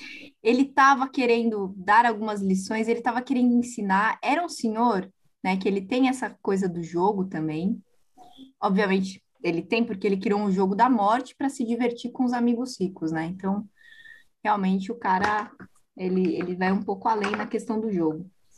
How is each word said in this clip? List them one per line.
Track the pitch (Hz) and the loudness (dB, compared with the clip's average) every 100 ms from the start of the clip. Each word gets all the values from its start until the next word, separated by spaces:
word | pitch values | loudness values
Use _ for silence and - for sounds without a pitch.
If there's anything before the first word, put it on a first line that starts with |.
| - - - _ | -18 -18 -20 _
Ele | 214 247 277 | 0 2 2
tava | - 269 269 269 | 4 6 6 0
querendo | - 247 233 233 214 190 202 | 0 2 4 2 -2 -4 -4
dar | 180 214 240 | 4 6 6
algumas | 208 220 208 | 2 -4 -2
lições, | 196 190 - 220 220 | 0 0 -2 -2 0
ele | 233 | 0
tava | 254 233 | 0 -2
querendo | 247 262 247 240 | -2 2 4 2
ensinar. | 233 - 202 190 220 - | 0 -4 0 2 2 -2
Era | - 302 | -2 -2
um | 349 | -2
senhor, | - 226 220 240 196 190 _ _ _ | -4 -4 0 2 2 -2 _ _ _
né, | 190 190 | -2 0
que | 196 | 0
ele | 196 | -2
tem | 190 247 262 | -2 2 2
essa | - 214 - | 0 -6 -6
coisa | - 196 190 | -2 0 0
do | 170 | -4
jogo | 165 170 202 202 185 | -6 0 0 0 -2
também. | 160 156 156 185 240 - _ _ _ - - - - | -4 -4 -2 -4 -4 -10 _ _ _ -20 -20 -20 -4
Obviamente, | 208 196 202 190 190 - _ _ | 0 2 2 2 -2 -8 _ _
ele | 175 165 | -4 -4
tem | 165 226 | -2 0
porque | 233 196 208 | 0 -2 0
ele | 196 | 0
criou | 220 202 | 2 2
um | 208 | 2
jogo | 185 190 202 | 2 2 4
da | 247 | 4
morte | 240 202 240 269 - | 6 4 2 0 -4
pra | 277 | -4
se | - 226 | -2 -4
divertir | 233 240 240 240 | 0 0 -2 -8
com | - | -2
os | 247 | 0
amigos | 240 240 233 262 - | 2 2 0 -2 -4
ricos, | 185 - 160 | -6 -4 -4
né? | 160 165 | -4 -6
Então, | 190 196 202 - _ - - - - _ _ | -6 -4 -4 -6 _ -20 -20 -20 -20 _ _
realmente, | 214 208 190 190 190 | -2 0 2 0 -2
o | 233 | -6
cara, | 202 185 208 214 208 - - _ _ - | 0 0 0 -2 -4 -14 -20 _ _ -8
ele, | 185 185 185 - | -2 0 0 -2
ele | 180 180 | -4 -2
vai | 185 | 0
um | 196 | 0
pouco | - 196 233 | -2 -4 -2
além | 214 202 | -2 -2
na | 214 220 | -4 -4
questão | 226 196 220 | -6 -4 -4
do | 220 | -2
jogo. | 190 160 156 185 _ _ | 0 -2 -2 -10 _ _